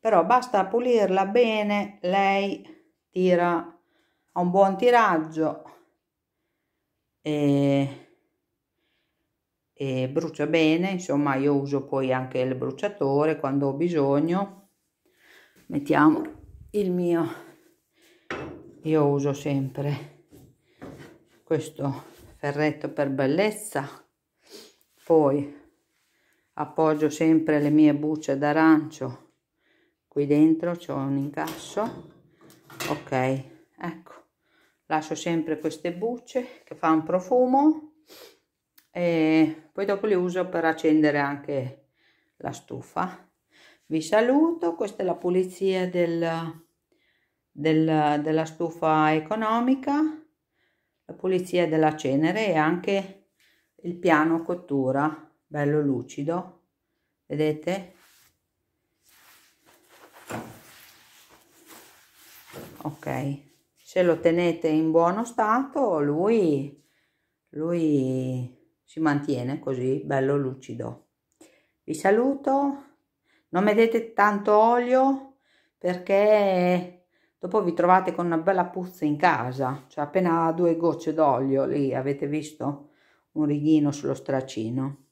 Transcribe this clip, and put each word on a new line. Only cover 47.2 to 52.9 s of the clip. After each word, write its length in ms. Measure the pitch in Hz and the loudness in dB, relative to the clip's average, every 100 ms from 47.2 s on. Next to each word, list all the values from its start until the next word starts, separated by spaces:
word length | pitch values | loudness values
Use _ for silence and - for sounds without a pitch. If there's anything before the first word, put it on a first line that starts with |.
| _ _ _ | _ _ _
del, 720 | - 151 156 160 156 151 147 | -4 0 2 2 2 2 0
della 240 | 151 156 156 | 0 -2 -2
stufa 680 | 156 170 160 160 156 156 | -4 -6 -2 0 4 4
economica, 880 | 156 156 220 220 226 247 269 277 285 311 311 - _ _ _ _ _ _ _ | 2 -2 -4 -2 0 2 0 0 0 -2 -4 -20 _ _ _ _ _ _ _
la 100 | - | -20
pulizia 540 | 165 185 185 180 175 170 | -8 -2 -2 -2 0 2
della 260 | 156 156 | 4 2
cenere 540 | 156 135 135 160 196 214 | 0 -2 0 0 0 0
e 80 | 160 | 2
anche 720 | 151 175 190 | 2 0 -2